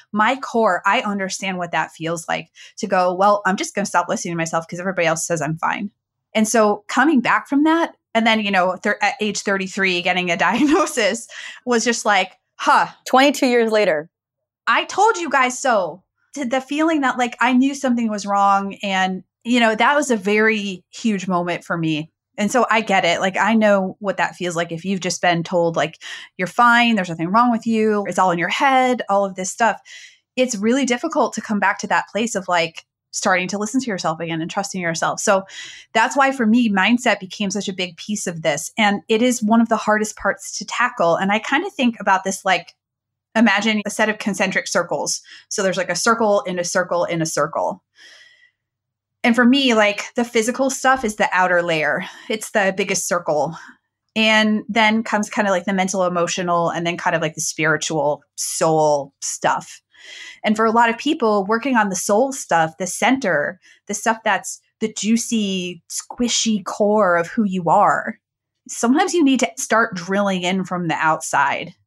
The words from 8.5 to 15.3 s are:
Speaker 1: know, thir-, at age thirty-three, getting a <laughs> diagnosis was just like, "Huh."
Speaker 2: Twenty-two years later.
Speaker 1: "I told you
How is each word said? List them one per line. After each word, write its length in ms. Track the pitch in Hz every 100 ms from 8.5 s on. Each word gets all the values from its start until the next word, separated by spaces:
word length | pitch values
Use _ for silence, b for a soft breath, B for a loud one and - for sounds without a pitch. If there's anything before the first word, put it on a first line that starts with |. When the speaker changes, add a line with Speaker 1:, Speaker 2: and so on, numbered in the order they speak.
Speaker 1:
know, 260 | 190 180 180
thir-, 160 | 214 208
at 140 | 202 -
age 200 | 208 -
thirty-three, 600 | - 196 190 202 190 175
getting 280 | 175 180 180
a 60 | 170
<laughs> 100 | 170
diagnosis 800 | 226 285 330 311 - 202 226 - B B B
was 200 | - 240
just 200 | 233 226
like, 280 | 220 202 190 - _ _
"Huh." 320 | - 254 170 - -
Speaker 2:
Twenty-two 400 | 254 277 285 262
years 260 | 240 226
later. 380 | 214 202 156 165 _ _ _ _ _ -
Speaker 1:
"I 180 | 247
told 320 | 339 - 427 440
you 140 | 330